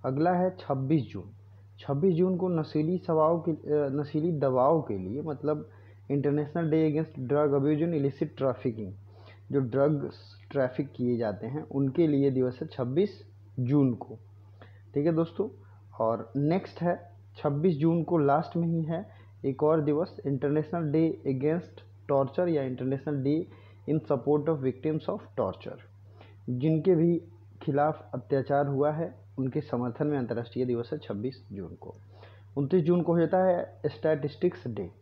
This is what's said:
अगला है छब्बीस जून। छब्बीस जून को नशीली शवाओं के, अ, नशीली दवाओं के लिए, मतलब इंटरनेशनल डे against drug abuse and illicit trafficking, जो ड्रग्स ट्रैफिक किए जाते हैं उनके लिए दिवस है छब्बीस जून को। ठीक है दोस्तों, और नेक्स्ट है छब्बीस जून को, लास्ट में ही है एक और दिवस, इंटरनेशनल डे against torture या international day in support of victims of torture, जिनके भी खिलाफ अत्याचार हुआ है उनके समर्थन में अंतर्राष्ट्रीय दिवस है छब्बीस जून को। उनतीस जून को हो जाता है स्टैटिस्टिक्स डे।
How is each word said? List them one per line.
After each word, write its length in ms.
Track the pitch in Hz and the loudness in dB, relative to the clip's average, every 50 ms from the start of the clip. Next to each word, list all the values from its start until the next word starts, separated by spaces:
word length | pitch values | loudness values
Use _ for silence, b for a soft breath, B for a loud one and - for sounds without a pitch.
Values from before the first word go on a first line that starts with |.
| - | -2
अगला 260 | 131 131 143 160 175 185 | -2 0 2 2 2 4
है 160 | 180 185 185 180 - | 2 2 0 -2 -4
छब्बीस 440 | - - 139 131 131 131 156 156 113 | -4 -4 -2 -2 2 2 2 2 2
जून। 280 | 101 - 98 90 - - - - b b b b b - - | -2 -8 -12 -12 -12 -18 -20 -20 b b b b b -20 -14
छब्बीस 340 | - - 143 143 170 196 170 | -6 -4 -2 2 2 2 4
जून 220 | 156 180 185 185 | 4 2 2 2
को 100 | 170 185 185 | 0 0 0
नशीली 480 | 175 160 151 - - 156 156 160 180 | 0 -2 -2 0 0 0 0 0 0
शवाओं 420 | 175 - - 165 156 156 160 175 165 | -2 0 0 2 4 4 4 4 2
के, 120 | 160 175 | 0 -2
अ, 380 | 156 - - - 151 147 147 139 | -4 -4 -2 0 0 2 2 0
नशीली 400 | 131 147 147 143 - 156 151 180 165 143 | -2 -4 -4 -2 -2 -2 0 0 0 2
दवाओं 420 | 139 135 127 127 127 143 165 160 | 2 2 4 4 6 6 4 4
के 160 | 139 - 107 | 2 -2 -6
लिए, 240 | 95 92 92 110 143 151 | -6 -4 -6 -6 -6 -6
मतलब 460 | 160 139 139 - 147 151 151 - B B B B B B B B - | -6 -8 -4 -2 -2 -2 -2 -4 B B B B B B B B -2
इंटरनेशनल 580 | 143 143 143 147 143 151 147 143 - 170 170 151 | -2 0 2 2 2 0 -2 -2 -2 -2 0 2
डे 80 | 151 160 160 | 2 4 4
against 340 | 156 143 156 160 156 - 135 127 | 2 2 0 -2 -4 -6 -10 -2
drug 300 | 117 143 147 151 147 139 | 0 2 2 4 4 2
abuse 280 | 143 135 147 151 147 | 2 2 2 2 2
and 140 | 165 175 170 | 0 0 0
illicit 360 | 147 139 139 135 - 165 151 - | 0 0 -2 0 -2 -6 -6 -2
trafficking, 540 | - 135 135 120 - - 131 110 110 107 92 98 - - B B B B B B B B - | -2 -2 -2 -2 -2 -4 -4 -4 -4 -8 -10 -10 -14 -18 B B B B B B B B -2
जो 80 | 131 139 | -2 0
ड्रग्स 600 | 135 117 113 135 139 151 156 143 143 - - - - - - - - - | 0 0 2 2 4 4 2 0 -2 -6 -10 -14 -20 -20 -20 -20 -18 -6
ट्रैफिक 400 | - 143 131 123 - - 147 135 | -2 -2 -2 0 -2 -4 -6 -6
किए 260 | - - 123 120 123 | -4 -4 -2 0 0
जाते 300 | 117 117 107 98 101 - | 0 -2 -2 -4 -4 -6
हैं 160 | 123 139 151 - - | -6 -6 -8 -8 -4
उनके 360 | - 139 139 135 131 175 170 | -2 -2 -2 0 2 2 2
लिए 240 | 156 147 139 139 139 | 4 4 4 2 2
दिवस 280 | 127 131 127 127 123 - | 2 2 0 0 -2 -6
है 60 | 160 | -10
छब्बीस 540 | 156 - - 123 120 131 165 202 208 - - - - - - - - - 131 | -8 -6 -6 -4 -2 0 0 0 0 -4 -14 -20 -20 -20 -20 -20 -12 -6 -4
जून 320 | 123 120 143 147 139 131 117 | 0 2 4 4 4 4 2
को। 220 | - - - 113 113 - - - B B B B B B B B B B B - | -2 -8 -14 -14 -16 -18 -20 -20 B B B B B B B B B B B -4
ठीक 120 | 143 147 | 0 0
है 80 | 170 165 | 2 2
दोस्तों, 340 | 160 170 160 - - 202 269 - b b b b b b b - - | 2 0 -2 -2 -6 -6 -6 -6 b b b b b b b -4 0
और 320 | 113 113 117 110 - - - | 0 0 0 0 -4 -6 -2
नेक्स्ट 440 | 139 143 151 170 190 190 - - - | 0 2 2 2 0 -2 -6 -8 -2
है 160 | 170 175 175 - - - - - - - - | 0 0 0 -2 -6 -18 -20 -20 -20 -20 -16
छब्बीस 420 | - - 151 143 143 160 190 165 | -4 -2 -2 0 2 2 2 2
जून 260 | 135 156 165 170 170 156 | 4 2 2 2 2 0
को, 140 | - 175 | 2 2
लास्ट 400 | 165 143 139 139 156 165 - - | 2 4 4 4 2 0 -2 -4
में 100 | 170 170 | -2 0
ही 160 | 170 165 165 160 | 0 0 -2 -2
है 220 | 156 165 170 208 B B B B B B - - | -2 -4 -6 -6 B B B B B B -4 -4
एक 180 | 135 131 - 151 | -4 0 2 4
और 180 | 151 160 160 | 4 4 4
दिवस, 380 | 147 147 147 151 180 - - - - | 4 2 0 0 -2 -4 -6 -8 -4
इंटरनेशनल 680 | 139 143 127 143 143 147 156 151 - 175 170 165 147 | -2 -2 0 0 0 0 0 -2 -2 -4 -4 -2 0
डे 300 | 143 160 165 160 - - - 139 | 2 2 2 2 0 -2 -4 -4
against 540 | 131 131 135 151 160 180 175 - - - - - - - - - | -2 0 0 0 0 0 -4 -8 -18 -20 -20 -20 -20 -18 -4 0
torture 380 | 143 139 135 135 - - 180 175 | 2 2 2 0 0 -2 0 2
या 140 | 165 147 135 | 0 0 -2
international 580 | 131 127 123 127 131 135 139 - 156 147 139 127 | -4 -4 -4 -2 -2 -2 -2 -4 -4 -4 -2 0
day 160 | 139 147 160 190 B B B B B B B B | 0 0 0 -2 B B B B B B B B
in 120 | - 147 156 156 | -2 -2 -2 0
support 420 | - 147 127 117 143 147 151 143 160 | 0 -2 0 2 2 2 2 2 0
of 140 | 160 139 131 | -2 0 0
victims 460 | 131 123 - - 156 156 156 - - | -2 -2 -2 -4 -2 -2 -2 -4 -4
of 180 | 190 - - - - | -6 -6 -10 -8 -4
torture, 440 | - 110 92 - - - 95 101 - - - - - - B B B B B B B B - | -2 -2 -2 -4 -8 -12 -14 -14 -14 -18 -20 -20 -20 -20 B B B B B B B B -6
जिनके 440 | 123 123 131 160 160 156 156 190 180 | -4 0 2 2 2 4 4 4 4
भी 200 | 156 165 170 170 160 - - - - - - - - | 6 6 4 4 0 -2 -10 -20 -20 -20 -20 -20 -6
खिलाफ 480 | - 156 139 143 143 156 156 - - - - | -4 0 2 2 2 2 0 -4 -10 -10 -10
अत्याचार 540 | 147 - - 143 135 127 - 139 143 143 | -10 -4 -2 0 0 0 2 2 2 2
हुआ 240 | 139 139 131 143 151 151 | 2 0 2 2 0 0
है 200 | 160 165 - - - - - - - | -2 -4 -6 -6 -14 -20 -12 -6 -4
उनके 220 | 131 131 120 156 | -4 -2 -2 -4
समर्थन 460 | 139 - - 120 123 123 113 - 151 | -4 -2 -4 -2 -2 -4 -2 -2 -2
में 100 | 151 147 | 0 0
अंतर्राष्ट्रीय 480 | 139 123 107 117 117 117 - - 123 127 | -2 -2 -2 -4 -6 -6 -6 -4 -2 0
दिवस 240 | 123 120 117 120 - | 0 0 -2 -2 -6
है 60 | 156 151 | -8 -8
छब्बीस 440 | - - 110 101 110 131 135 - - - | -6 -8 -8 -6 -6 -6 -8 -10 -16 -14
जून 240 | 98 98 90 82 85 | -12 -10 -10 -12 -14
को। 200 | - - - - - - B B B B B B B B B - | -16 -16 -18 -18 -18 -20 B B B B B B B B B -4
उनतीस 260 | 143 143 139 175 185 147 | -4 0 2 2 2 4
जून 180 | 165 175 175 | 4 4 4
को 120 | 165 175 170 | 4 4 4
हो 60 | 170 | 4
जाता 240 | 165 151 190 185 185 | 4 4 4 4 4
है 440 | 185 175 175 - - - - - 151 | 4 4 2 -2 -6 -10 -6 -6 -6
स्टैटिस्टिक्स 800 | - - - 156 156 147 139 143 - - 175 180 180 - - 123 | -4 0 0 0 2 2 0 -6 -4 -2 -2 -2 -2 -2 -10 -8
डे। 200 | 110 104 95 87 - - | -6 -6 -8 -8 -10 -18